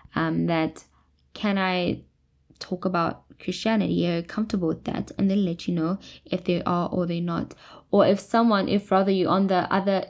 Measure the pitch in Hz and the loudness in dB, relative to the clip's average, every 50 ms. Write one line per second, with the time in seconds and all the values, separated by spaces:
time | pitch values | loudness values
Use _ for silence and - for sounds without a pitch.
0 | - - - - 165 160 160 165 170 170 170 160 160 156 - - - _ _ _ | -20 -8 -4 -2 -2 0 0 0 0 0 0 0 0 -2 -4 -8 -18 _ _ _
1 | _ _ _ _ _ _ - - - 208 196 196 190 185 185 180 175 175 - - | _ _ _ _ _ _ -16 -6 -2 -2 0 0 0 0 0 0 0 -2 -2 -4
2 | - _ _ _ _ _ _ _ _ _ - - - - 185 180 - 190 180 175 | -8 _ _ _ _ _ _ _ _ _ -20 -18 -10 -8 -8 -4 -2 -2 0 0
3 | 170 - - - _ _ - _ - - 180 - - 220 226 214 185 175 175 170 | 0 -2 -4 -6 _ _ -20 _ -8 -8 -6 -4 -2 0 0 2 2 0 0 0
4 | 170 175 170 170 170 - - - 220 214 - 196 175 160 165 - - - - - | 0 0 0 -2 -4 -6 -4 -6 -4 -2 -2 -2 0 -2 -2 -2 -6 -8 -6 -6
5 | 196 - - - 196 190 190 208 196 175 170 170 - - 175 170 160 165 190 196 | -6 -8 -4 -2 0 2 2 2 0 0 -2 -4 -4 -4 -2 0 0 -2 -2 -4
6 | - - - - _ - - 180 - - 175 170 - - 175 175 175 - - 185 | -6 -14 -20 -20 _ -6 -6 -6 -2 0 -2 0 0 0 0 0 -2 -2 -2 -2
7 | 175 175 170 170 175 170 165 170 - - - - - - - - - - - 202 | -2 -2 -2 -4 -2 -2 -2 -4 -4 -6 -10 -20 -20 -20 -20 -20 -8 0 4 6
8 | 185 - 208 202 - - - 226 233 233 214 196 190 - - 202 202 - 196 190 | 6 6 4 2 0 0 2 4 4 4 4 2 2 2 0 0 0 2 2 2
9 | 196 202 196 185 175 - 165 190 196 190 190 180 - - - 196 190 202 196 185 | 4 4 2 2 2 2 2 2 2 2 2 2 0 2 0 0 2 2 0 0
10 | - - | -2 -4